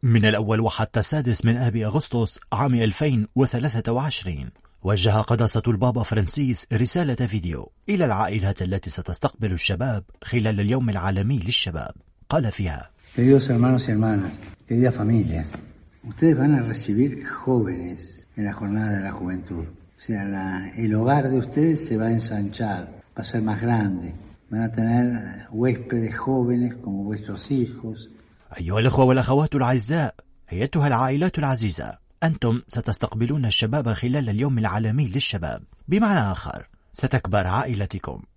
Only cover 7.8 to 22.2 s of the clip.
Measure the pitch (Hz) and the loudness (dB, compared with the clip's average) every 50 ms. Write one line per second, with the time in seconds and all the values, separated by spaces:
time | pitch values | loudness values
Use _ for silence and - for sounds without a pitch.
7.8 | _ - 202 190 175 131 107 95 110 87 101 107 92 98 98 - 95 90 95 98 | _ -2 0 2 2 2 2 0 0 0 0 0 0 0 0 0 -2 -2 -2 -4
8.8 | - - - - - - 90 - - 131 - - 113 104 92 85 - - 101 82 | -4 -6 -8 -8 -6 -6 -8 -2 -2 -4 -2 -2 -2 -2 -2 0 0 -2 -2 0
9.8 | 123 117 107 104 95 _ - _ - - - 120 107 110 107 98 104 104 120 131 | -2 -2 -2 -4 -6 _ -20 _ -10 -2 0 0 2 2 2 2 2 2 2 2
10.8 | 131 117 104 101 85 95 98 95 98 110 143 127 87 92 123 - - - 82 78 | 0 0 -2 0 0 0 0 0 0 0 0 0 0 0 0 0 0 -2 -4 -6
11.8 | - - - - _ _ _ _ - _ - 160 139 110 - - 104 87 76 67 | -8 -10 -12 -16 _ _ _ _ -6 _ 0 0 0 0 -2 -2 -4 -4 -4 -6
12.8 | - - _ _ _ - - - 120 127 135 139 131 139 127 117 117 127 131 127 | -12 -16 _ _ _ -10 0 2 6 8 8 8 6 4 2 4 4 4 4 2
13.8 | - - 110 107 107 113 110 101 95 90 - - - - - _ _ - 117 117 | 2 0 0 0 2 2 2 0 -2 -2 -6 -10 -16 -18 -20 _ _ -2 2 4
14.8 | 127 127 117 - 107 104 117 113 98 80 78 80 78 - - - - - - - | 4 4 2 2 0 2 4 4 2 2 0 -4 -4 -6 -8 -14 -16 -18 -20 -20
15.8 | - - _ _ - 120 110 - 160 165 156 127 131 147 151 131 117 113 110 - | -20 -20 _ _ -14 -14 -4 2 4 4 6 6 4 4 4 4 2 -2 -4 -6
16.8 | - - 101 107 131 143 143 - - - - - - - 131 120 110 92 90 90 | -4 -2 2 2 2 2 0 -6 -10 -10 -10 -8 -2 0 2 2 2 0 -2 -6
17.8 | 87 87 - - - - - - - _ - - 104 101 98 - 110 101 101 107 | -6 -10 -12 -12 -14 -18 -20 -20 -20 _ -8 -6 -6 -4 -4 -6 -4 -4 -2 -2
18.8 | 110 104 104 98 98 98 98 - 92 87 92 90 85 - 92 85 82 80 - - | -2 -2 -2 -4 -4 -6 -8 -8 -6 -6 -6 -6 -8 -8 -8 -8 -8 -10 -12 -18
19.8 | - _ _ _ - - 117 101 98 101 98 95 95 95 95 92 95 104 - 117 | -20 _ _ _ -8 -6 -6 -4 -4 -4 -6 -4 -4 -6 -6 -6 -8 -10 -6 -4
20.8 | 113 107 107 107 113 123 139 147 131 135 131 131 117 - - 147 151 165 160 147 | -2 0 0 2 2 4 2 2 2 2 0 0 -2 -2 0 0 2 2 2 0
21.8 | - - 117 110 110 113 113 113 | -2 -4 -2 -2 0 0 0 0